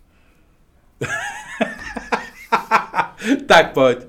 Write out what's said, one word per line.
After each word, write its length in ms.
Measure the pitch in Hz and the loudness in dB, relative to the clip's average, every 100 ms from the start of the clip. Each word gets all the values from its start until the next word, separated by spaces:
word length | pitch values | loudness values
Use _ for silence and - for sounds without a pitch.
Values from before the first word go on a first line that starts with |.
| _ _ _ _ _ _ _ _ _ - | _ _ _ _ _ _ _ _ _ -12
<laughs> 2500 | - 880 784 807 906 988 - - - - - 233 - - - 226 - 220 - 180 - - 208 277 - | -10 -8 -10 -14 -12 -8 -8 -8 -14 -14 -6 -6 -6 -18 -4 -4 0 -2 0 -4 -6 -4 -2 -2 6
Tak 260 | 180 156 | 6 6
pojď. 260 | - 131 123 | 4 4 2